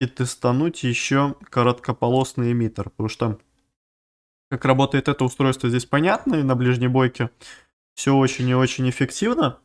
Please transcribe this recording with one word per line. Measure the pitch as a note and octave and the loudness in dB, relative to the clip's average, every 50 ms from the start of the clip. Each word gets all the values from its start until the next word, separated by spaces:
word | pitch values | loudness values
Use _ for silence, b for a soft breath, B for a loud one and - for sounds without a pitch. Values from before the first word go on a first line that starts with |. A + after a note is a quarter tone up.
| C3 | -6
И | |
тестануть | A#2+ - - B2+ B2 - - - B2 B2 C3+ D#3+ E3+ E3 - - | -6 -4 -4 -6 -6 -4 -2 0 0 2 2 0 -2 -2 -4 -4
еще | B2 A#2 - - - C3+ C#3 C#3+ C#3+ C3 - - - | -2 -2 -2 -2 0 0 0 0 0 -4 -8 -14 -6
короткополосный | - B2+ A#2+ B2 A#2+ - - - B2+ - A#2+ A#2+ B2+ C3 C3 - - B2+ A#2+ A#2+ | -2 0 2 2 0 -2 -4 -6 -4 -2 -2 0 0 0 0 -2 -4 -4 -2 0
эмиттер, | A#2+ A#2+ A2+ A2 - - G2 - | 0 0 -2 -2 -4 -8 -10 -10
потому | - - A2 A2 | -8 -6 -6 -6
что | - - B2 A2+ G#2 - _ _ _ _ _ _ _ _ _ _ _ _ _ _ _ _ _ _ _ _ _ _ | -4 -4 -4 -4 -4 -6 _ _ _ _ _ _ _ _ _ _ _ _ _ _ _ _ _ _ _ _ _ _
как | C3 A#2+ - | -8 -2 2
работает | C#3 C3 C3 C3+ C3+ - C3+ - | 2 4 4 2 2 0 0 0
это | D3 C#3 - C3+ | -2 0 0 -2
устройство, | B2 - - C3+ C3 B2+ C3 - A#2+ | -2 0 0 0 0 0 0 0 0
здесь | A#2+ B2 - | 0 -2 -2
понятно, | - C#3 C#3+ D#3+ F#3 G#3+ - - C4+ E3+ | 0 0 0 2 2 0 0 0 -2 0
и | D#3 C#3 | 0 0
на | C3+ B2+ | 0 0
ближней | B2 B2 B2 B2+ A#2 B2+ | 2 2 2 2 2 0
бойке | B2+ B2 C3 C3 B2 - - A#2 - B B B B B B B B B _ _ _ _ | 2 2 2 2 2 0 -4 -6 -6 B B B B B B B B B _ _ _ _
все | - - C#3 C#3 | -4 0 2 4
очень | C3+ C3+ C3 - - B2+ B2+ | 4 4 2 0 -2 0 0
и | B2+ | 2
очень | B2+ C3 B2+ - - C3 B2+ | 2 2 0 0 -2 -2 -2
эффективно. | - - C3+ - - - G3+ A#3 B3 - D#3 B2+ - - | -2 -2 -4 -4 -2 -2 -2 0 0 0 0 -2 -2 -6